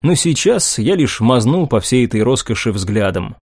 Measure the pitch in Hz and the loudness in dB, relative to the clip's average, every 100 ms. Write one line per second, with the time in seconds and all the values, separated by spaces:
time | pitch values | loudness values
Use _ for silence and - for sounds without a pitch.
0 | 147 175 170 151 185 226 - - 110 190 | 2 2 0 0 2 2 0 -2 0 2
1 | 143 - 113 127 110 170 160 113 - 127 | 0 0 2 2 2 0 0 0 0 0
2 | 120 110 107 131 - 110 120 101 95 107 | 2 0 0 0 -2 -4 -4 -4 -4 -2
3 | 98 92 - - | -2 -4 -8 -12